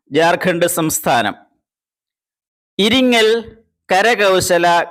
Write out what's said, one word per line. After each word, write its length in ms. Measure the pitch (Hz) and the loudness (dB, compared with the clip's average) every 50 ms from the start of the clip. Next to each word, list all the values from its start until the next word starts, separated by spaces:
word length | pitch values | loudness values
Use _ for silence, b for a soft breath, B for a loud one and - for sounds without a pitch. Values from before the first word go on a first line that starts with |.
| _ _ 135 | _ _ -2
ജാർഖണ്ഡ് 500 | 151 165 170 175 170 - 185 175 170 170 | 0 2 2 0 0 -2 -4 -2 -2 -2
സംസ്ഥാനം. 680 | 170 - 170 160 156 151 - - 180 143 120 110 104 - - _ _ _ _ _ _ _ _ _ _ _ _ _ _ _ _ _ _ _ _ _ _ _ _ _ _ _ - | -2 -2 -4 -4 -4 -4 -4 -2 -2 -2 0 -2 -4 -8 -10 _ _ _ _ _ _ _ _ _ _ _ _ _ _ _ _ _ _ _ _ _ _ _ _ _ _ _ -2
ഇരിങ്ങൽ 500 | 185 226 226 262 254 254 240 233 220 220 226 233 220 - - _ _ _ _ _ _ - 185 | 0 0 2 2 2 2 2 2 2 2 0 -2 -4 -10 -20 _ _ _ _ _ _ -2 0
കരകൗശല 760 | 185 202 226 240 196 208 196 190 185 180 - 180 170 170 175 170 170 175 - | 0 2 0 0 0 0 2 2 0 0 0 0 2 2 2 2 0 0 -2